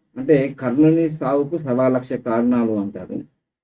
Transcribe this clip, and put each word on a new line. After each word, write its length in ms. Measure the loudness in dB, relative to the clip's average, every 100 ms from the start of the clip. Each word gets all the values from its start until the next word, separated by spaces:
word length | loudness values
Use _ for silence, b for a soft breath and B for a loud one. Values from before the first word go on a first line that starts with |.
| _ -8
అంటే 360 | 2 2 2
కర్ణుని 560 | -4 -4 4 4 4 0
సావుకు 480 | -2 -2 0 -2 -4
సవా 320 | -2 2 2
లక్ష 240 | 0 -4
కారణాలు 580 | -6 -2 0 2 2 0
అంటారు. 520 | -2 -4 -8 -10 -10 -12 _ _ _